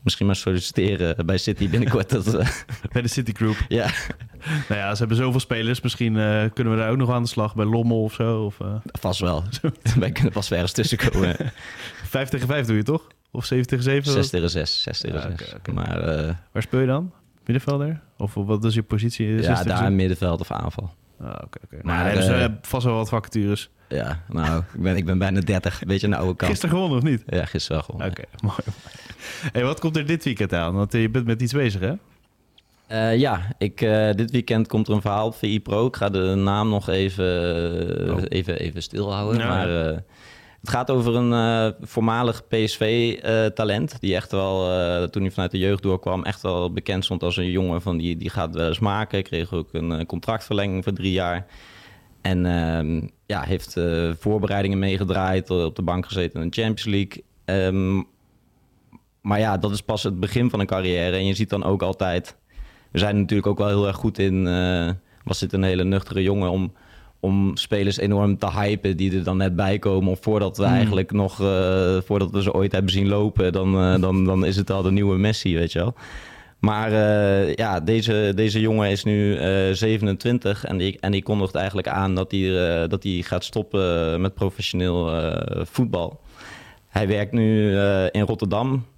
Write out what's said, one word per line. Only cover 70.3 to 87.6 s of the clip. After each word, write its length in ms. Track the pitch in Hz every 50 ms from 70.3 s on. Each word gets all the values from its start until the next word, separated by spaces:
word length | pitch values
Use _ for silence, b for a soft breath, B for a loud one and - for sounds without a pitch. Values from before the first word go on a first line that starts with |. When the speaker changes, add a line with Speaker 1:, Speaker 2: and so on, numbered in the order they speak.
| 107 104 101 92 90 -
Speaker 1:
we 60 | 98
Speaker 2:
Hmm. 80 | 98 123
Speaker 1:
eigenlijk 380 | 123 117 107 101 95 95 -
nog, 300 | - 104 101 95 - -
eh, 560 | 98 98 95 92 95 90 92 95 92 90 95 92 92
voordat 260 | - 104 101 98 87
we 100 | - 101
ze 120 | 98 101 -
ooit 180 | 90 95 101
hebben 200 | 95 95 98 95
zien 160 | 92 98 98 98
lopen, 440 | 101 104 104 107 - - 95 90
dan, 240 | 85 95 95 95 95
eh, 240 | 95 92 92 92 92
dan, 240 | 90 92 92 95 92
dan 200 | 92 95 92 95
is 100 | 85 95
het 140 | 95 101 -
al 100 | 98 98
de 100 | 92 92
nieuwe 260 | 95 101 101 101 95 92
Messi, 380 | 98 107 107 - - 95 87
weet 160 | 80 85 82
je 80 | - 80
wel. 140 | 87 113 120 B B B B B B B B B B B B B
Maar, 320 | - 104 107 107 110 110
eh, 640 | 107 107 107 107 107 104 104 101 98 98 98 78 73
ja, 240 | - 113 110 95 90
deze, 520 | 78 82 113 113 104 113 110 104 107 101 101
deze 240 | 92 110 110 101 110
jongen 300 | 107 110 110 110 107 101
is 140 | 101 98 -
nu, 320 | 107 104 104 104 101 104
eh, 380 | 71 65 92 95 98 95 95 95
zevenentwintig 920 | 92 107 110 110 107 107 104 98 92 - 123 120 123 - - 101 101 -
en 120 | - - 95
die, 200 | 87 95 95 -
en 120 | - 98
die 120 | 101 95 95
kondigt 320 | - 107 104 98 95 -
eigenlijk 320 | 73 92 95 95 98 92 -
aan 280 | 65 92 95 98 95
dat 160 | 92 95 -
hij, 500 | - 98 95 92 92 90 90 85 85 82
eh, 80 | 85 85
dat 140 | 80 95 -
hij 180 | 101 92 87
gaat 220 | 85 - - 90 -
stoppen 800 | - - 113 104 - - 101 95 90 85 85 82 80 80 85
met 120 | 90 95 -
professioneel, 800 | - 101 95 - - - - - 90 90 90 85 87 85 80
eh, 500 | 80 82 80 80 78 80 80 - - - 82
voetbal. 560 | 82 - - 127 113 - 90 85 - - - B B B B B B B B B B B B B _
Hij 200 | - 98 107 95
werkt 240 | 104 104 104 101
nu, 460 | - 120 110 110 110 107